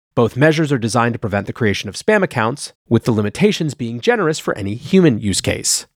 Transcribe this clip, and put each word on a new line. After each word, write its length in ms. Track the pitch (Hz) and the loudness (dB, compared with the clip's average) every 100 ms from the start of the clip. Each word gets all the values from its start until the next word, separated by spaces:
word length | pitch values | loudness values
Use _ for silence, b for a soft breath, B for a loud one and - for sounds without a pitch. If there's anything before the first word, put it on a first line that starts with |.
| _ - | _ 0
Both 200 | 113 - | 0 4
measures 360 | 151 156 156 | 2 2 0
are 60 | 139 | 0
designed 340 | 113 120 117 | 0 0 0
to 80 | 113 | -2
prevent 260 | 110 98 101 | -4 -4 -4
the 60 | |
creation 360 | - 110 95 104 | -2 0 0 -4
of 60 | |
spam 300 | 95 - 214 | -4 0 2
accounts, 480 | 180 - 110 143 - - _ | 0 0 -2 -4 -10 -18 _
with 160 | 113 | 0
the 80 | - | 2
limitations 640 | 110 104 - 202 175 160 | 0 -2 0 0 0 -4
being 260 | - 117 120 | -6 -8 -4
generous 400 | 208 233 165 160 | -2 0 0 -2
for 160 | - - | -4 -6
any 160 | 95 | -6
human 460 | 117 - 190 170 110 | -8 2 4 6 4
use 200 | 104 92 | 0 -2
case. 460 | - 87 - - - | -2 -4 -2 -4 -6